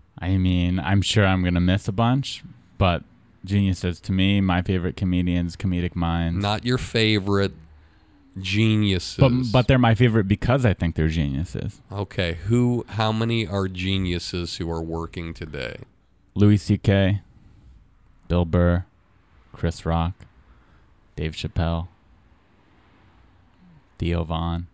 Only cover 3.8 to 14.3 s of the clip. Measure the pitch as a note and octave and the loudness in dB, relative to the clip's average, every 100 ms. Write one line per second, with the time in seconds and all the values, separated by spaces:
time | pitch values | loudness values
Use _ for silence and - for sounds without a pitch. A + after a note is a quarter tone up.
3.8 | F2+ E2 - F#2+ F#2+ G2+ F#2+ F2+ F2+ F#2 | -4 -4 -2 0 2 2 2 0 0 -2
4.8 | F2 - F#2 F2+ F2+ F2 F2 E2 F#2+ F2 | -4 -2 0 0 0 0 -2 -4 -2 -2
5.8 | F2 F2 E2+ E2+ E2+ F#2 G2+ G#2+ A#2+ B2+ | -2 -2 -2 0 -2 -2 -2 -2 -2 -2
6.8 | - A#2 A2 G#2+ F#2+ G2 G2 - - - | -2 0 2 2 2 0 0 -4 -20 -20
7.8 | - _ _ _ _ F#2+ F#2 G#2 A2 G#2+ | -20 _ _ _ _ -10 -4 0 2 2
8.8 | G#2 F#2 - - C3+ B2 B2 B2+ B2 C3 | 2 0 -4 2 2 2 2 2 4 4
9.8 | A#2 A2 B2 A2 G2 G2+ - C3+ A#2+ E2+ | 4 4 4 4 2 0 2 2 2 0
10.8 | E2+ D#2+ D#2+ D#2+ D2 C2+ F2 - - - | -2 0 0 0 -2 -2 -6 -8 -10 -12
11.8 | - G2+ F#2+ - F2 E2 G2 A#2+ B2 A#2+ | -12 -10 -6 -4 -4 -6 -2 0 2 -2
12.8 | - G2+ A2 A2 A#2 A#2 F2+ G2 F#2+ F#2 | -4 -4 -2 0 -2 -2 -2 -2 -4 -4
13.8 | F#2+ F#2+ F2+ F2 - | -2 -2 -2 -4 -4